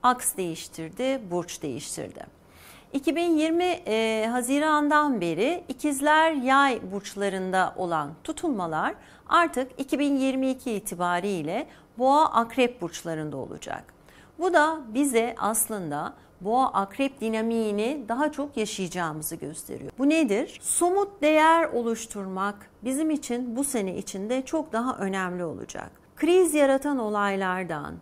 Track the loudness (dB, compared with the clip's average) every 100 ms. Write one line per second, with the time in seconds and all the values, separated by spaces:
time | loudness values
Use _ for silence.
0 | 2 2 -2 -4 -4 -6 -10 -10 -12 -4
1 | -2 -2 -4 -4 -4 -8 -8 -8 -8 -10
2 | -10 -12 -20 -20 -20 -20 -20 -20 -8 -2
3 | -2 0 2 4 4 2 2 0 0 0
4 | 2 0 0 -2 0 2 4 2 4 4
5 | 4 2 0 2 0 0 -6 -4 -2 0
6 | 4 6 4 2 2 4 4 2 -4 -8
7 | -8 -4 -2 -2 0 2 0 0 -2 -2
8 | -2 -8 -10 -4 -2 -2 -2 -2 -2 -6
9 | -18 -20 2 2 4 0 -4 -6 -4 0
10 | 2 2 2 0 -2 -2 -4 -4 -6 -4
11 | 0 0 0 -4 -2 -4 -6 -14 -20 0
12 | 4 6 6 2 0 2 2 2 -10 -8
13 | -6 -6 -6 -6 -10 -12 -10 -10 -12 -20
14 | -20 -20 -20 -2 4 4 4 0 -4 0
15 | 2 2 0 -2 -2 0 -2 -4 -4 -4
16 | -6 -10 -20 _ 0 2 2 2 -2 -2
17 | -4 -2 -4 -2 0 0 0 0 -2 -2
18 | -4 -2 -2 -2 -6 -4 -4 -4 -6 -4
19 | -4 -4 -8 -8 -10 -12 -12 -12 -12 0
20 | 4 4 4 2 -2 -8 -4 0 2 2
21 | 0 0 4 6 6 6 4 0 -2 -4
22 | -6 -10 -8 -4 -4 -4 -18 -10 -4 -2
23 | 0 0 -2 -4 -4 -4 -2 -2 -2 -4
24 | -8 -8 -4 -4 -2 -4 -2 -2 -2 -2
25 | -2 -2 -2 -4 -6 -8 -10 -12 -12 -16
26 | _ -2 4 6 6 4 4 4 2 -2
27 | 0 0 0 0 -2 -2 -4 -6 -8 -12